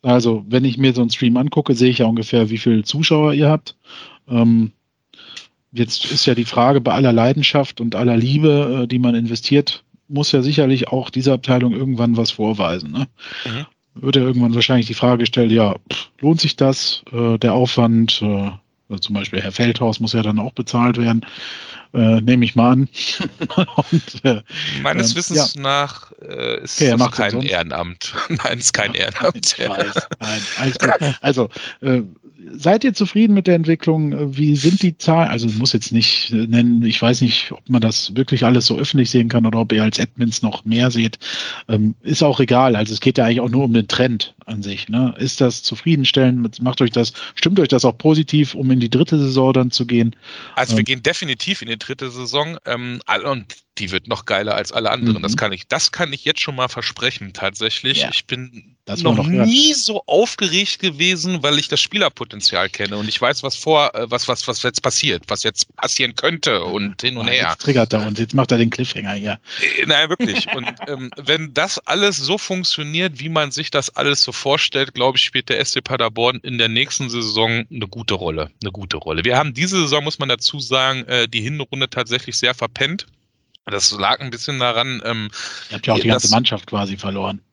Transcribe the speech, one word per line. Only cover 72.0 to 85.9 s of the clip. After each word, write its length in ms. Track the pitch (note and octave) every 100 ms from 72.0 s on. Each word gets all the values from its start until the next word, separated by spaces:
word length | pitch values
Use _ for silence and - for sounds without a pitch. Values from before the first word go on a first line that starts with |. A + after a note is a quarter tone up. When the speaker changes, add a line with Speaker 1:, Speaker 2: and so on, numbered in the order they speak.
| G3+ D#3
Speaker 2:
so 200 | C#3 G3+
funktioniert, 840 | - F#3 F3+ - D3 D#3+ F#3 C3+
wie 80 | D3
man 240 | D#3+ C#3+
sich 180 | C3 D#3
das 240 | D3 C3
alles 300 | - C#3 C#3+
so 80 | -
vorstellt, 600 | B2 C#3 D3+ - D3 C3+
glaube 260 | A#2+ B2+ B2+
ich, 40 |
spielt 280 | - C3 B2+
der 100 | A2+
S 100 | C3+
C 100 | -
Paderborn 600 | - B2+ A#2 A2 A#2 B2+
in 160 | C#3 B2
der 100 | A2+
nächsten 420 | A2+ C3+ - C3+
Saison 540 | A#2 A2+ G#2+ A2+ A2+ A#2+
eine 160 | C#3 G#2
gute 280 | A2+ A2
Rolle, 360 | G2 F2+ D#2+ D2+ _
eine 120 | G#2
gute 240 | F#2 F#2+ D#2
Rolle. 280 | D#2+ D#2+
Wir 120 | G2 B2
haben 180 | D3+
diese 240 | A#2+ F3+ F#3+
Saison, 240 | D#3 D3
muss 160 | D3 -
man 100 | C#3
dazu 300 | A#2+ - D3
sagen, 460 | B2 C3 C3 C3
äh, 240 | A#2+ B2 A#2
die 140 | A#2
Hinrunde 460 | A2 D3+ C#3 C3+ C3
tatsächlich 480 | - A2+ B2 - A#2
sehr 180 | A#2+
verpennt. 520 | B2+ A2+ - C#3 F#3 - _ _ _ _ _ -
Das 220 | G2+ -
lag 280 | G#2 G2 B2
ein 100 | C3
bisschen 280 | A#2 - C#3
daran, 440 | B2 A2+ B2+ B2
ähm, 240 | A2+ A#2 G#2+ - - - -
Speaker 1:
Ihr 60 |
habt 120 | G#2+
ja 60 | -